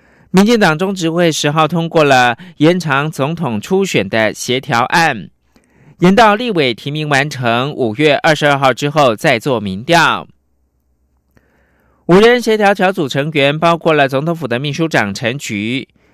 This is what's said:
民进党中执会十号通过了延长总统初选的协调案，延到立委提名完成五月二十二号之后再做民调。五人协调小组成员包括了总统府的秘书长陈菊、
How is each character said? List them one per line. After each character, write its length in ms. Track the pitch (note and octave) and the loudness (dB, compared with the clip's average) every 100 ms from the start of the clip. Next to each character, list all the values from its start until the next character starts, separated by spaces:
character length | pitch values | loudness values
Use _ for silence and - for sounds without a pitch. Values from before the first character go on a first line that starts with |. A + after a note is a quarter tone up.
| _ _ - | _ _ -2
民 140 | F3+ G#3 | 2 2
进 120 | A#3+ | 4
党 200 | F#3 D#3 | 2 0
中 180 | F#3+ F#3+ | -4 -4
执 160 | D#3+ | -4
会 180 | E3 F3 | 0 0
十 220 | D3 D3+ | 0 -2
号 160 | D#3 D#3 | 0 0
通 220 | E3+ E3 | -2 -2
过 140 | E3 | 2
了 340 | C#3+ C3 B2 A#2 F3+ - | 4 4 2 -2 -10 0
延 220 | D3+ F3+ | 2 2
长 320 | D#3+ C3+ D3+ | -2 -2 -4
总 240 | - C#3 E3 | -4 -6 -4
统 240 | C#3+ G#2+ | -6 -6
初 240 | - F#3+ | -4 -2
选 240 | G3 C3 G2 | 0 -2 -2
的 260 | A2+ G#2+ | -2 -2
协 280 | - - B2+ | -4 -4 -4
调 220 | C3 A#2 | -2 -2
案， 460 | B2 E3+ D#3+ A#2 D2+ _ _ _ _ _ - - | 0 0 0 -2 -12 _ _ _ _ _ -18 0
延 160 | E3+ G3+ | 2 6
到 200 | A3 G#3 | 4 4
立 160 | B3 | -2
委 220 | F3 C3 | -2 -2
提 160 | A2+ C#3 | -4 -8
名 200 | D3+ D3+ | -6 -2
完 200 | C3+ D3 | 0 0
成 440 | B2+ A#2+ A#2 C#3 | -2 -2 -2 -2
五 220 | - A#2+ A2 | -4 -4 0
月 200 | D3+ C3+ | 2 2
二 180 | E3 | 2
十 120 | D3+ D3 | 2 2
二 120 | C#3 | 2
号 140 | C3+ | 0
之 180 | B2 C#3+ | 0 -2
后 240 | D3+ C3+ | 2 2
再 240 | G#2 D#3+ A#2+ | 2 0 0
做 220 | D3 A#2+ | 0 -2
民 240 | G2+ F#2+ | -4 -8
调。 440 | B2+ E3 C#3+ G2+ C#2 _ _ _ _ _ _ _ _ _ _ _ _ _ _ _ _ _ - | 0 2 2 -2 -8 _ _ _ _ _ _ _ _ _ _ _ _ _ _ _ _ _ 2
五 140 | F3+ | 4
人 220 | A3+ B3 | 6 2
协 140 | A#3 G#3+ | 0 2
调 160 | G3+ | 2
小 180 | G3+ F#3 | 2 0
组 160 | G3+ C#3+ | 0 -4
成 220 | C#3 D3+ | -4 -2
员 280 | D3+ C#3 D#3 | 0 0 2
包 180 | E3+ E3+ | 0 0
括 140 | E3 | 0
了 140 | D3+ C3+ | 2 2
总 180 | C3+ D#3+ | 0 -4
统 100 | E3 | -6
府 120 | C3 | -4
的 120 | A#2+ | -4
秘 120 | D3 | -4
书 160 | C#3 D#3+ | -4 -2
长 260 | D3+ G#2 | -2 -2
陈 240 | F#2+ A#2 C#3 | -4 -6 -6
菊、 500 | - G#2 A2 C3 - _ _ | -6 -6 -4 -6 -10 _ _